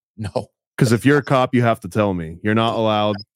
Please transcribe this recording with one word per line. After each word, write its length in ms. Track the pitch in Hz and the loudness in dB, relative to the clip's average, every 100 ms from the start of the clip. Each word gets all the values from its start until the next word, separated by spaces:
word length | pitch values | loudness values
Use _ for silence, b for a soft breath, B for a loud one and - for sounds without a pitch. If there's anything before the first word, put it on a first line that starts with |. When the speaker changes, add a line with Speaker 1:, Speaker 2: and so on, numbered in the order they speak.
| _ - | _ -14
Speaker 1:
No. 320 | 101 123 113 _ _ - | -8 -8 -8 _ _ -2
Speaker 2:
'Cause 140 | 127 | 2
if 160 | 117 135 | 4 4
you're 120 | 147 | 2
a 40 | |
cop, 320 | 139 135 127 | 2 0 2
you 80 | 123 | 2
have 160 | 120 113 | 2 0
to 80 | 92 | -4
tell 260 | 110 104 | -2 0
me. 240 | 90 80 85 | -2 -6 -6
You're 140 | 107 110 | -2 0
not 180 | 113 | 0
allowed, 400 | 107 110 107 107 101 - | 0 0 0 0 -4 -10